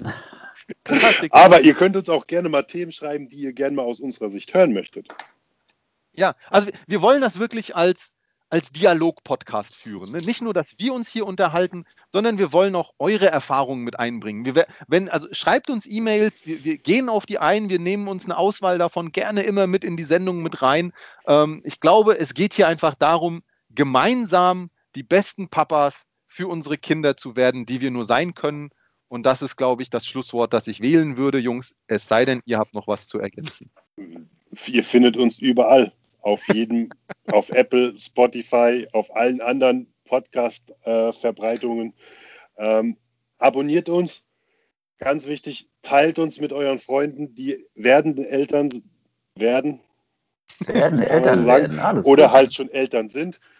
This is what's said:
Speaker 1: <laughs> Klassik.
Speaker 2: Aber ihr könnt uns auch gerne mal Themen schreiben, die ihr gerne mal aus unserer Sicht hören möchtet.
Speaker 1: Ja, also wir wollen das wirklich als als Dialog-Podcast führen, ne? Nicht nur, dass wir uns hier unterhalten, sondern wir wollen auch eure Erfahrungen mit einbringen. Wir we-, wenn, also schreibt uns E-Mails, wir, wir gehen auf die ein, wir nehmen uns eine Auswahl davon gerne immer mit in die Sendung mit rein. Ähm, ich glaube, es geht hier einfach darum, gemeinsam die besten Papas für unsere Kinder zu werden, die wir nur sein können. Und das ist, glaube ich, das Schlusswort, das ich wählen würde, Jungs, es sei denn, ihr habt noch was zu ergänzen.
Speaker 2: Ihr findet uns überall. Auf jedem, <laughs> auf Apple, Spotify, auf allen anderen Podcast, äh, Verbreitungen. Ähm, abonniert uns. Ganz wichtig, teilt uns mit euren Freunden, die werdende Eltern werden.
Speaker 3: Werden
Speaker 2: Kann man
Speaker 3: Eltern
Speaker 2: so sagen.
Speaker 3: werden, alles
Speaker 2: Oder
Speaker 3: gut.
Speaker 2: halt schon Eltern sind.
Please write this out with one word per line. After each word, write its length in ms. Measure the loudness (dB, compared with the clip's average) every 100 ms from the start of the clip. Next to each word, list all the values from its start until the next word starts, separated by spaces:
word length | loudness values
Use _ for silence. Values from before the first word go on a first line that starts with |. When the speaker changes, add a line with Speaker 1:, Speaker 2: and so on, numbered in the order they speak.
| -14 -14 -16 -20
Speaker 1:
<laughs> 480 | -20 -20 -20 -14
Klassik. 480 | -2 2 4 2 4
Speaker 2:
Aber 280 | 8 10 10
ihr 140 | 8
könnt 220 | 6 4 0
uns 120 | -2
auch 180 | -4 -2
gerne 220 | -6 -2
mal 140 | -2
Themen 260 | -4 -8 -12
schreiben, 360 | -12 -10 -10 -12
die 80 | -12
ihr 160 | -10
gerne 240 | -6 -4 -4
mal 80 |
aus 160 | -6 -8
unserer 280 | -10 -10 -10
Sicht 220 | -10 -2
hören 180 | 2 2
möchtet. 360 | 2 -6 -14 -20 -20 -20 _ _ _ _ _ _ _ _
Speaker 1:
Ja, 200 | -2 -2 -2 0
also 200 | 0 0 -4 -6
wir 160 | 0
wollen 180 | 4 4
das 180 | 2 -4
wirklich 380 | -8 -8 -8 0
als 360 | 0 0 -6 _ _ _ _
als 220 | -4 -4
Dialog-Podcast 1000 | 0 2 2 0 -4 -6 -8 -6 -10 -10
führen, 380 | -14 -16 -14 -12
ne? 60 | -8
Nicht 220 | -6 -6
nur, 140 | -6
dass 200 | -6 -6 -6
wir 160 | -6
uns 140 | -6 -8
hier 180 | -8 -8
unterhalten, 580 | -2 -2 0 -2 -6 -18 _ _
sondern 260 | -4 -2 0
wir 140 | 0
wollen 240 | 2 2 0
auch 180 | -6 -4
eure 280 | -2 2 2
Erfahrungen 560 | 2 -2 -2 -2 -4
mit 160 | -8 -6
einbringen. 460 | -6 -6 -10 -8
Wir 100 | -2
we-, 120 | 0 0 -2 -2
wenn, 220 | -2 0
also 180 | -6 -8
schreibt 360 | -6 0 0 -2
uns 160 | -8 -8
E-Mails, 600 | -6 -2 0 -2 -4 -12
wir, 180 | -10
wir 140 | -6 -4
gehen 300 | 0 0 0
auf 180 | -4 -4
die 120 | -2
ein, 300 | 0 0 0
wir 120 | -4
nehmen 260 | -4 -6 -6
uns 160 | -10
eine 120 | -8 -4
Auswahl 420 | -2 -2 -2 0
davon 320 | -2 -4 -8
gerne 320 | -6 -4 -2
immer 240 | -2 0 0
mit 180 | -2
in 120 | -4 -8
die 80 |
Sendung 380 | 0 0 0 -6
mit 200 | -6 -2
rein. 300 | 0 0 -2 -10 -20 -8 2
Ähm, 340 | 4 4 -2
ich 160 | -12 -2
glaube, 380 | 4 4 4 2
es 160 | -2
geht 200 | -2 -2
hier 140 | 2 2
einfach 260 | 2 -2
darum, 480 | 0 0 0 -2 -8 -14 _ _
gemeinsam 1000 | -4 0 2 2 0 0 2 2 0 -6 _ _
die 80 | -14
besten 460 | 0 0 0 -8 -8
Papas 580 | -4 -2 0 0 -2 _ _ _
für 220 | -12 -10
unsere 300 | -8 -8 -8
Kinder 380 | -4 -2 0 -2
zu 180 | -6
werden, 320 | -2 0 0 -6
die 140 | -6
wir 100 | -6
nur 140 | -4
sein 300 | -2 -2 -2
können. 360 | -6 -8 -8 -12 _ _ _ _
Und 160 | -4
das 180 | 0 0
ist, 140 | -4 -4
glaube 260 | -4 -4
ich, 80 | -4
das 160 | -8 -8
Schlusswort, 460 | -12 -8 -4 -2
das 140 | -2 -4
ich 140 | -6
wählen 360 | 0 2 0 -2
würde, 220 | -2 -2
Jungs, 380 | -4 -6 -10 _ -6
es 220 | -6 0
sei 160 | 0
denn, 160 | 2 -2
ihr 140 | -4 -4
habt 160 | -4
noch 140 | -8 -8
was 180 | -8 -8
zu 120 | -10
ergänzen. 520 | -10 -12 -18 -18 -20 _ _ -20 -20 -20 -20 _ _ -20 -6
Speaker 2:
Ihr 180 | -2
findet 320 | 2 4 4 4
uns 220 | 0 0
überall. 540 | -2 2 6 6 4 -4 _ _
Auf 260 | -4 -2 -2
jedem, 420 | -2 -2 -4 -4 -10 -20
<laughs> 240 | -16 -2
auf 180 | 0 2
Apple, 460 | 2 2 2 0 -4
Spotify, 920 | -6 0 0 0 -4 2 2 0 -4
auf 220 | -6 -4
allen 260 | -2 -2 -2
anderen 460 | -4 0 0 0 -4 _ -4
Podcast, 680 | -4 -4 -6 -6 -6 _ _
äh, 280 | -4 -2 -2
Verbreitungen. 840 | -2 -6 -4 -6 -4 -4 -6 -8 -12 -20 -20 -20 -20 _ -8
Ähm, 400 | -2 0 0 -6 _ _ _ 0
abonniert 500 | 2 2 0 -2 0
uns. 360 | -2 -2 -6 _ _ _ _ _ _ _ -8
Ganz 280 | -4 -4 -6
wichtig, 400 | -10 -12 -16 -18 _
teilt 360 | 0 2 2 0
uns 220 | -6 -6
mit 120 | -8
euren 280 | -6 -4 -6
Freunden, 540 | -4 -4 -4 -8 -14 -12
die 280 | -10 -10 -14 -4
werdende 520 | 4 4 4 -4 -4
Eltern 540 | -4 -2 -2 -2 -6 -16 _ _ _ _ -4
werden. 440 | 0 0 -2 -8 _ _ _ _ _ _ _ -14 -4
Speaker 3:
Werden 320 | 0 2 2
Speaker 2:
Kann 100 | 2
man 0 |
Speaker 3:
Eltern 300 | 2 4 4
Speaker 2:
so 60 |
sagen. 180 | 6 4
Speaker 3:
werden, 160 | 4 -2
alles 260 | -2 0 6
Speaker 2:
Oder 180 | 8
Speaker 3:
gut. 80 | 8
Speaker 2:
halt 220 | 8 6
schon 160 | 2 -8
Eltern 380 | -4 -2 -2 -4
sind. 300 | -6 -8 -10 _ _